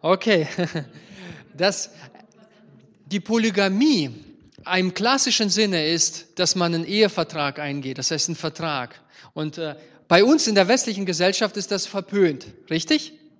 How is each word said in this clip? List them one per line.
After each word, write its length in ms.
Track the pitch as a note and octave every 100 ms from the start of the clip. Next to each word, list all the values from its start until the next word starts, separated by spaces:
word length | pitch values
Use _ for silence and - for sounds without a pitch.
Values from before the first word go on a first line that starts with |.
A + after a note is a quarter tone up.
Okay. 460 | D#3 F#3 A3+ F#3+ D3
<laughs> 320 | - E3+ D#3+ C#3 - - - F#3 - -
Das, 380 | C#3 F#3 - - - - - - _ - _ - - _ _ -
die 120 | F#3+
Polygamie 960 | - A3+ A3 F#3+ G3 G3 D4+ A#3+ C#3 A#2 - - - - -
im 200 | F#3 F#3
klassischen 560 | F3+ A3 C4+ C4 A3+ G#3
Sinne 360 | F#3 G#3 F3+ D#3
ist, 540 | E3 - - - -
dass 160 | F3+ F#3+
man 180 | E3+
einen 120 | E3 E3
Ehevertrag 720 | G3+ G#3 F#3 D#3+ E3 C#3+ C3+
eingeht, 380 | D3 C#3+ C3+ C3
das 120 | C3
heißt 200 | D#3+ -
einen 80 | E3
Vertrag. 640 | D#3+ D#3+ D#3+ C#3+ B2 - _ - -
Und, 240 | - D#3 D3+
äh, 180 | D#3+ C#3+ - - _
bei 160 | F3
uns 240 | A3 D#4 -
in 80 | G3+
der 140 | F#3
westlichen 360 | B3+ - G3 F#3+
Gesellschaft 520 | D#3+ F3+ F#3+ G#3+ G#3
ist 140 | F#3
das 160 | G3 -
verpönt, 600 | G3+ - G3+ F3 C3+ - - -
richtig? 420 | D#3+ - D4+ - - -